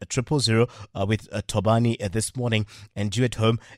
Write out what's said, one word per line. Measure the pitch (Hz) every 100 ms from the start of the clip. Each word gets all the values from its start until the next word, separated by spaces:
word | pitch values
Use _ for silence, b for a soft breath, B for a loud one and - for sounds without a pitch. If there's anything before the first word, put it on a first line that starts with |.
| -
triple | - 120 151
zero, | 120 113 120 B B
uh, | - 98
with, | 110 -
uh, | 104
Thobani, | - 107 101 113 120 117
uh, | 101
this | 107 - 127
morning. | 120 110 104 B B -
And | 104
you | 101
at | 123
home, | 107 113 117 B